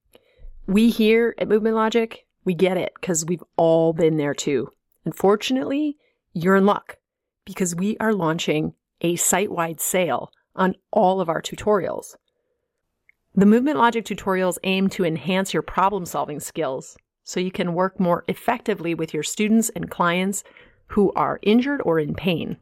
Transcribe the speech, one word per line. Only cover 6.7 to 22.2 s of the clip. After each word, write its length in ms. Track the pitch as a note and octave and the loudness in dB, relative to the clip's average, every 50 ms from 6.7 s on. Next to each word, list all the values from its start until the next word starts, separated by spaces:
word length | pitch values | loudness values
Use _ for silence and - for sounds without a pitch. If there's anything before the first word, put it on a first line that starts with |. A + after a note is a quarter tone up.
| G3+ - - - - _ _ _ _ _ _ _ _ _ _ | 2 0 -4 -12 -20 _ _ _ _ _ _ _ _ _ _
because 300 | - F#3 - F#3+ F3 F3 | -12 -6 -6 -4 -4 -4
we 220 | E3+ F#3 G#3 A3 - | -4 -4 -4 -2 -2
are 140 | A3 A3 | 0 0
launching 640 | A3 F#3+ E3 D#3 D#3+ F3 - - D3+ D#3 D#3 E3 - _ _ _ _ - | 0 0 0 0 -2 -2 -2 -2 0 0 -2 -4 -6 _ _ _ _ -4
a 160 | - E3+ F3 | -2 -2 0
site-wide 640 | E3+ - - G3 F3+ G#3 - - E3+ E3 E3 E3 - | 0 0 0 0 0 0 -2 -2 -4 -4 -4 -6 -6
sale 500 | - - - F#3 F3+ D#3 A#2+ - - - _ _ _ _ _ | -6 -2 0 0 0 0 -2 -4 -6 -10 _ _ _ _ _
on 200 | - F#3+ F#3 F#3+ - _ _ | 0 0 0 0 -4 _ _
all 300 | - - G3+ F#3 F#3+ F#3+ | 0 2 2 4 2 0
of 80 | F3+ E3+ | 0 -2
our 120 | D#3 D3+ | -2 -4
tutorials. 760 | - - F3 - - G#3 G#3 F#3+ - - - - - - - - _ _ _ _ _ _ _ _ _ _ _ _ _ _ _ _ _ _ _ _ _ _ - | -4 -8 -10 -4 0 0 0 2 0 -2 -6 -8 -10 -14 -18 -20 _ _ _ _ _ _ _ _ _ _ _ _ _ _ _ _ _ _ _ _ _ _ 0
The 120 | F#3+ G3+ | 4 6
Movement 320 | G#3 A3 B3 B3+ D4+ D4 - | 6 6 4 4 2 0 2
Logic 260 | A#3 A#3 A3 A3+ A3 | 2 2 0 -2 -4
tutorials 540 | - G3+ - - G3 F#3 F#3 F#3 F3+ F3 - | -6 -8 -6 -4 -2 -2 0 0 -2 -2 -2
aim 260 | - F#3+ F#3+ F#3+ G3 F#3+ | -2 -2 0 0 0 0
to 140 | - - F3+ | 0 -2 -2
enhance 500 | D#3+ D#3+ - - E3+ F#3 F#3+ G3 - - | -2 -4 -4 -4 -2 -2 -2 -2 -2 -4
your 80 | D#3+ | -4
problem-solving 800 | - - - - F#3 G3 G#3 F#3+ F3 - - D3+ C#3+ C#3+ D3+ C#3+ | -4 -4 -2 0 0 0 0 -2 -6 -6 -6 -6 -6 -6 -8 -10
skills 560 | - - - E3 D#3 C3 C3+ C3 - - - _ _ _ _ _ _ | -12 -10 -6 -6 -4 -4 -4 -6 -10 -14 -20 _ _ _ _ _ _
so 160 | - - F#3+ | -8 -6 -6
you 100 | F#3 F#3 | -4 -4
can 240 | - - F3+ F3 E3+ | -4 -4 -4 -2 -2
work 240 | F3 F#3 F#3+ - - | 0 -2 0 0 0
more 260 | F#3 E3+ F3 E3+ - - | 0 2 0 0 -2 -6
effectively 680 | F#3+ - - - A#3+ A#3+ - A#3+ G3+ E3+ D#3+ E3+ E3 | -8 -6 -4 -4 -4 -2 -2 -4 -4 -4 -4 -4 -4
with 200 | D#3+ D#3+ - - | -4 -6 -6 -6
your 80 | D3+ | -6
students 480 | D3+ - - - G#3+ G#3+ A3 A3+ A3 - | -6 -4 -4 -2 0 2 4 2 2 0
and 200 | - - - - | -4 -8 -10 -6
clients 540 | - - F3+ F3 E3+ F3+ F#3+ G3 G3+ - - _ - - - - _ _ _ - | -4 -2 0 0 0 0 0 -2 -4 -6 -10 _ -20 -20 -20 -20 _ _ _ -4
who 240 | - G#3 G3 - | 2 2 2 2
are 280 | - - D3 C3+ C#3+ - | 2 0 -2 -2 -2 -2
injured 380 | - G3 G#3+ B3 B3 C#4+ C#4+ C4+ - | 2 2 4 4 2 0 -2 -2 0
or 140 | E3 E3 D#3+ | 0 0 0
in 160 | D3+ D3 D#3+ | 0 -2 -4
pain. 440 | - | -4